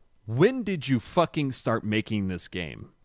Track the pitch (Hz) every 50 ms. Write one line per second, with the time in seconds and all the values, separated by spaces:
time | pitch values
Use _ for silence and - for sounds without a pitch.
0 | _ _ _ _ _ 104 110 127 170 240 262 262 214 196 190 156 131 135 135 113
1 | - - - 180 165 - - 160 143 135 123 - - 123 113 113 - 107 107 110
2 | 107 - 113 104 98 95 92 87 - - - 90 87 73 58 50 - - - _